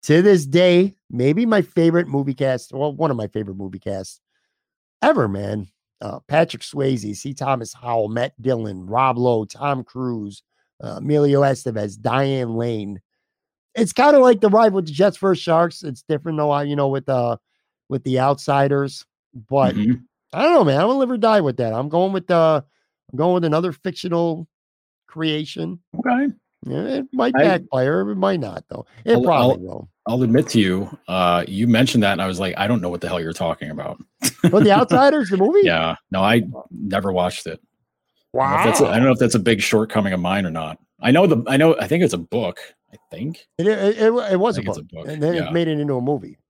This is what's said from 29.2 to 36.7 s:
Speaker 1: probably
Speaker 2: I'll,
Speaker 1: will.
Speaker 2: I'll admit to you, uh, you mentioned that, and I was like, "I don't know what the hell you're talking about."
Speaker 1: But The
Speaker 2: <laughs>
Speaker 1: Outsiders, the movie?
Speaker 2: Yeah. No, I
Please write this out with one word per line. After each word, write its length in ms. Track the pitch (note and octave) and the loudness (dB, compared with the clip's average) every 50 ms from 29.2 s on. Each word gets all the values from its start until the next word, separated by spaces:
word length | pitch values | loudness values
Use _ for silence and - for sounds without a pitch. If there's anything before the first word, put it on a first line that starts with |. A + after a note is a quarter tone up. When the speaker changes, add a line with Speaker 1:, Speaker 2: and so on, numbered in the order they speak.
| B2+ | 4
Speaker 1:
probably 300 | F3+ E3+ C3+ B2 B2 C3 | 4 2 4 4 4 2
Speaker 2:
I'll, 40 | - | 0
Speaker 1:
will. 300 | F2+ F#2 - - - E2 _ _ _ | -4 -12 -14 -14 -16 -18 _ _ _
Speaker 2:
I'll 180 | - A#2 B2+ B2+ | -4 -2 0 2
admit 240 | A2+ A2+ B2+ - - | 4 4 2 2 4
to 100 | - A#2 | 2 2
you, 380 | G#2 F#2+ F2+ F#2+ G2 - - - _ - | 2 4 0 -2 -4 -8 -12 -18 _ -6
uh, 360 | F2+ F#2 F2+ F2 F2 F2 E2+ - | -2 0 2 2 2 2 0 -2
you 200 | F#2+ G2 A2+ A#2+ | -4 -2 2 4
mentioned 360 | A#2 A2 B2+ B2+ - B2 G#2 | 4 4 4 4 4 2 2
that, 100 | G2 G2 | 2 2
and 80 | E2 | 0
I 60 | F#2+ F#2+ | -2 -4
was 120 | F#2 F2 | -4 -4
like, 140 | G2 F#2 F2 - | -6 -6 -4 -4
"I 100 | G2 G#2 | -2 -2
don't 140 | B2 A2+ | 0 -2
know 80 | F2 F2 | -2 -4
what 120 | F2 F2 | -6 -6
the 60 | - E2+ | -8 -6
hell 120 | F2 F2 | -6 -6
you're 140 | E2 D#2+ E2 | -6 -6 -6
talking 360 | - F#2 E2 E2 - - D2+ | -4 -4 -4 -4 -6 -8 -14
about." 320 | D2+ D2+ D2+ - - _ - _ _ _ - - - - | -12 -10 -12 -12 -12 _ -18 _ _ _ -8 -8 -6 0
Speaker 1:
But 220 | - E3+ E3 G3+ G#3 | 0 2 4 6 6
The 80 | G#3 | 6
Speaker 2:
<laughs> 60 | G3 G#3 | 6 4
Speaker 1:
Outsiders, 520 | B3+ B3 - B3 C4+ C#4+ D#4 D4+ B3+ F3+ | 4 4 4 4 6 6 4 2 0 0
the 80 | G3 F#3 | 0 2
movie? 240 | F#3+ A#3 E4+ G4+ G4+ | 2 4 4 4 4
Speaker 2:
Yeah. 320 | - E2+ E2 E2 E2 E2 - _ _ | 4 2 0 0 -2 -4 -6 _ _
No, 120 | F#2+ F#2+ F#2+ | -2 0 2
I 200 | G2+ A2+ A#2+ A2 - B2 - - _ | 4 4 2 2 -2 -10 -14 -16 _